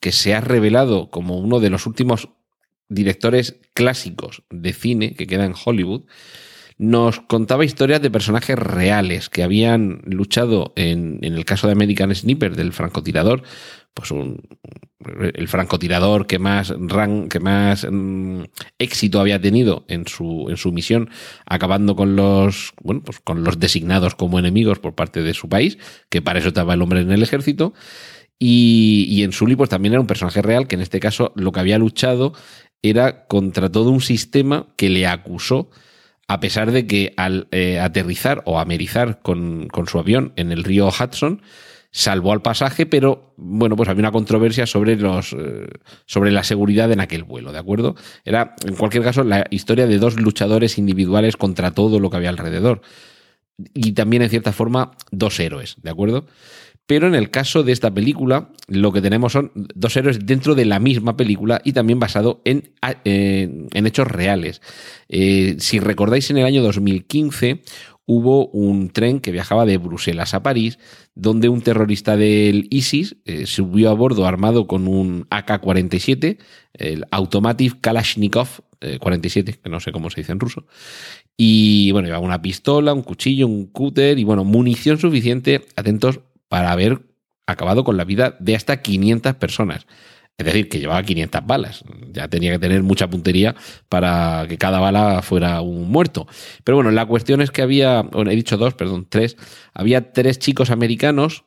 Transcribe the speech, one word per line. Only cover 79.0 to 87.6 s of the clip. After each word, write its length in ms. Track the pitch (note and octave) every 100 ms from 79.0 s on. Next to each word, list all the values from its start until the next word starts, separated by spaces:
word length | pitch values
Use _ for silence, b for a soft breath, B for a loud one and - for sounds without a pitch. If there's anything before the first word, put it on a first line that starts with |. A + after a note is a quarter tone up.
| - F2 E2
y 20 |
siete, 240 | G2+ F#2+
que 160 | - -
no 100 | E2
sé 100 | E2+
cómo 200 | D#2+ D#2+
se 100 | -
dice 120 | D#2
en 80 | F#2
ruso, 260 | A#2+ - - B B B B B B
y, 580 | _ A2+ A2 G#2+ G#2 G2+
bueno, 160 | G2 F2
llevaba 180 | E2 F2+
una 160 | F2+
pistola, 500 | F2 F#2 - C#3+ D3
un 120 | C#3+
cuchillo, 440 | B2+ - - C3+ C3
un 200 | G#2 G2
cúter 500 | - C#3 C#3+ C#3 C#3+
y, 60 |
bueno, 200 | G#2+ G#2
munición 540 | G2 A2 B2 A#2+ D3 D#3
suficiente, 640 | E3+ D3 A#2 B2 B2+ C#3 - -
atentos, 440 | G#2 G#2 B2 C3 _ _ _
para 160 | F2+ F2
haber 300 | F2 G2 C3 _ _ _ _ -
acabado 340 | -